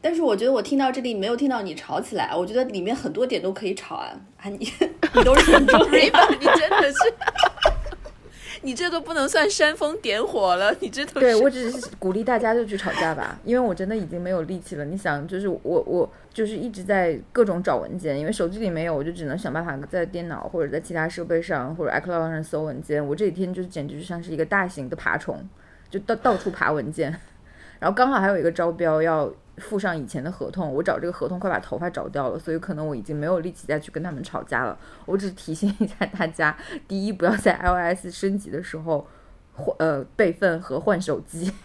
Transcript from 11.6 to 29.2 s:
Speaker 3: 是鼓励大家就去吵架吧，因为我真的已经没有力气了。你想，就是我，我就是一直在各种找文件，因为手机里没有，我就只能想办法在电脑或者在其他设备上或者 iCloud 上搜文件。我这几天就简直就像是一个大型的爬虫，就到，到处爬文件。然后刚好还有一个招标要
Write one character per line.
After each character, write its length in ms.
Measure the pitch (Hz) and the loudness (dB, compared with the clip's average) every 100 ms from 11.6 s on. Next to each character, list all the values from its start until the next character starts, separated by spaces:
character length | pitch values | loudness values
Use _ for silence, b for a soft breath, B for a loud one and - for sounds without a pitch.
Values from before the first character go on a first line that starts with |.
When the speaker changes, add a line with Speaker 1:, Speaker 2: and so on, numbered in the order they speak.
| 240 | -4
Speaker 3:
是 160 | 254 240 - | -6 -10 -6
鼓 100 | 190 | -2
励 140 | 185 | -2
大 120 | 226 240 | 0 2
家 160 | 233 | 2
就 120 | 233 | 2
去 120 | 220 196 | 0 -4
吵 140 | - | -4
架 200 | - 165 | 0 0
吧， 240 | 151 - - | -2 -6 -8
因 100 | - | -2
为 60 | 240 | 2
我 120 | 240 | 2
真 160 | 175 190 | 0 -2
的 80 | 220 | -4
已 80 | |
经 160 | 170 170 | -4 -6
没 100 | 175 | -4
有 120 | 185 | -2
力 160 | 160 185 | -2 -6
气 160 | - | -8
了。 100 | 160 | -8
你 120 | 147 190 | -6 -4
想， 280 | 180 143 156 | -2 -2 -4
就 100 | 185 | -4
是 80 | 202 | -4
我， 140 | 175 | -4
我 480 | - 165 - 175 - b b | 0 0 2 0 0 b b
就 100 | - | -4
是 120 | 214 214 | -4 -2
一 120 | 240 | -8
直 140 | 202 | -8
在 340 | 185 196 180 139 - | 0 2 2 0 -4
各 140 | - | 2
种 180 | 214 175 | 2 2
找 140 | 185 127 | 0 0
文 200 | - 175 | -2 -6
件， 220 | 170 139 | -4 -2
因 80 | 156 | -2
为 60 | |
手 160 | 160 170 | -2 -2
机 100 | 202 | -2
里 100 | 220 | -4
没 140 | 165 | -2
有， 100 | 170 | -2
我 120 | 151 | -2
就 80 | 147 | -4
只 140 | 175 151 | -6 -6
能 120 | 151 | -4
想 140 | 196 | -4
办 120 | 147 | -4
法 140 | 170 139 143 | -4 -8 -6
在 160 | 180 | -4
电 220 | 170 185 170 | -4 -4 -8
脑 220 | 147 - | -8 -6
或 160 | 175 | -4
者 80 | 143 | -2
在 80 | 151 | -4
其 120 | 156 | -4
他 160 | 170 160 | -4 -4
设 160 | 180 | -4
备 160 | 170 165 | -2 -2
上 320 | 170 156 127 165 | 0 -4 -4 -4
或 100 | 151 | -2
者 60 | |
iCloud 360 | - 180 170 160 | -2 -2 -2 -2
上 140 | 160 | -4
搜 220 | 156 151 | -6 -6
文 180 | 156 131 | -6 -8
件。 240 | - 147 143 | -4 -2 -2
我 80 | |
这 120 | 151 208 | -2 -2
几 40 | |
天 240 | 170 185 | -2 -4
就 80 | 180 | -4
简 260 | 180 175 - | -8 -8 -8
直 120 | 143 | -10
就 40 | |
像 160 | 180 175 | -10 -10
是 120 | 170 | -8
一 40 | 160 | -4
个 80 | |
大 220 | 156 202 180 | 0 0 0
型 220 | 180 127 | -4 -10
的 80 | - | -6
爬 200 | - 127 | -4 -4
虫， 320 | - 90 190 - b b b | -4 -10 -10 -18 b b b
就 120 | 196 | -10
到， 160 | - 220 | -4 0
到 200 | 262 196 | 2 2
处 140 | - | 0
爬 220 | 180 104 | -2 0
文 200 | 151 135 | 0 -2
件。 240 | 156 147 165 - - b b b b | -4 -4 -4 -12 -20 b b b b
然 100 | 170 | -2
后 60 | |
刚 160 | 202 254 | 2 2
好 100 | 262 | 4
还 80 | 190 | 2
有 80 | 196 | 4
一 60 | |
个 80 | 165 | 2
招 200 | 170 170 | 2 0
标 300 | 165 170 156 | 2 2 4
要 300 | 160 160 | 2 2